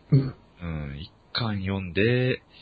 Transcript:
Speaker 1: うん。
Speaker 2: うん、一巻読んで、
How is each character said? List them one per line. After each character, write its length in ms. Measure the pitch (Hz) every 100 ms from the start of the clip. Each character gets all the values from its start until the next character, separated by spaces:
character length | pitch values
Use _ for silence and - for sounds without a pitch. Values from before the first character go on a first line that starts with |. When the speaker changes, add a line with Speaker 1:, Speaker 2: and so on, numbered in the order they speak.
| -
Speaker 1:
う 60 | 135
ん。 180 | 135 - - -
Speaker 2:
う 40 | 85
ん、 320 | 80 71 69
一 100 | 90 _ _
巻 280 | - 113 101
読 200 | 95 98
ん 120 | 92
で、 500 | 85 113 123 127 - - -